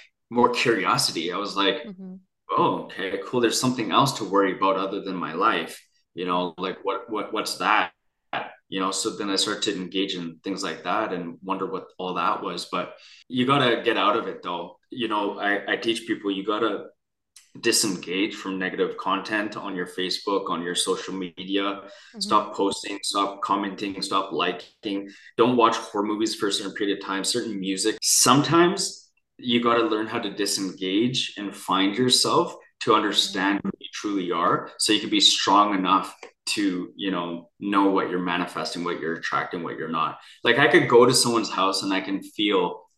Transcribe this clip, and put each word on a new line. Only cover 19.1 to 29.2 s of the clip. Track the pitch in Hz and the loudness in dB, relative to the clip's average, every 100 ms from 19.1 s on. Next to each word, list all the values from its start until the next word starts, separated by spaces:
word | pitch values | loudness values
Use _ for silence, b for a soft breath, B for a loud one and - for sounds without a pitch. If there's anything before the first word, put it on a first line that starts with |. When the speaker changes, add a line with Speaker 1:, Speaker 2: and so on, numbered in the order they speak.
| 95 95 107 104 - | -2 -2 -2 -4 -6
Speaker 1:
on | 98 | -8
your | 92 87 | -6 -6
Facebook, | - 92 - - 95 92 | -4 -4 -4 -2 -2 0
on | 85 | -4
your | 87 | -4
social | 87 98 90 95 | -2 -2 -2 -4
media. | 95 90 - 92 98 | -8 -8 -10 -4 -2
Speaker 2:
Mm-hmm. | 101 98 - - - 220 | -2 -6 -12 -20 -16 -8
Speaker 1:
Stop | - 107 104 | 2 2 2
posting, | - 98 - - 101 | -2 -2 -2 -8 -8
stop | - 101 98 - | -4 -2 -2 -2
commenting, | - 101 101 95 101 95 | -2 -2 -2 -6 -8 -6
stop | 90 98 - | -4 -2 -2
liking. | 80 87 92 - _ 107 98 101 B B - | -2 -2 -4 -10 _ -6 -6 -8 B B 4
Don't | 117 123 | 4 6
watch | 113 - | 4 2
horror | - 104 | -4 -2
movies | 107 104 110 | -2 0 -2
for | - 104 | -2 -2
a | |
certain | 98 98 | -2 -6
period | 95 101 98 | -4 -2 -2
of | |
time, | - 98 | -4 -4
certain | 95 123 110 101 | -2 -2 -4 -6
music. | 95 95 107 104 | -4 -2 -2 0
Sometimes | - - 123 135 139 170 175 196 - - - _ | 2 4 6 6 6 6 6 4 -4 -8 -20 _